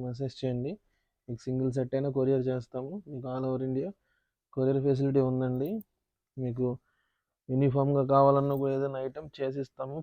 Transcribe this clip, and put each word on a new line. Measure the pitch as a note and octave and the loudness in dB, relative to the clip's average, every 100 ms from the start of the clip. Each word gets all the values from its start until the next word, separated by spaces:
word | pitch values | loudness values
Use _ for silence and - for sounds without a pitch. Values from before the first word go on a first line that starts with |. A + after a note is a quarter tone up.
| B2+ | -6
మెసేజ్ | A#2+ C3 - | -6 -6 -4
చేయండి, | C3 B2 C3+ G#3+ _ _ _ _ - | -4 -2 -4 -8 _ _ _ _ -12
మీకు | A#2 | -10
సింగిల్ | B2+ C3 C3 | -4 -2 0
సెట్ | C3 B2+ C3+ | 0 -2 -2
అయినా | C#3 | -2
కొరియర్ | C3+ C3 C3+ B2+ | 0 2 2 0
చేస్తాము. | B2+ A#2+ B2+ C3+ G3+ D3+ | -2 -6 -8 -8 -10 -12
మీకు | C3+ B2+ | -10 -8
all | C3 C3 | -4 -2
over | C3 C3 | -2 -2
India | C3 F3+ - _ _ _ _ _ | -2 -4 -8 _ _ _ _ _
కొరియర్ | C3+ C3 C#3 | -2 2 2
ఫెసిలిటీ | C#3 C3+ C#3 C3+ C3 | 2 2 2 4 2
ఉందండి. | B2+ B2+ B2+ D3 A3 - _ _ _ _ C3+ | 2 0 -2 -2 -6 -10 _ _ _ _ -8
మీకు | B2+ A#2+ B2 A#2+ _ _ _ _ _ _ - | -6 -2 -2 -4 _ _ _ _ _ _ -2
యూనిఫామ్‌గా | C3 C#3 C#3 C#3 C#3+ C3+ | 2 4 4 2 2 4
కావాలన్నా | C#3 C#3 C#3 C#3+ C#3 | 6 8 6 2 0
కూడా | C#3 C3+ | 0 0
ఏదైనా | C#3 C3+ C3 | -2 -4 -8
ఐటమ్ | C#3 D#3 - | -8 -12 -6
చేసిస్తాము | C3+ C#3 C3 - C3+ D#3 | -4 -4 -8 -8 -8 -8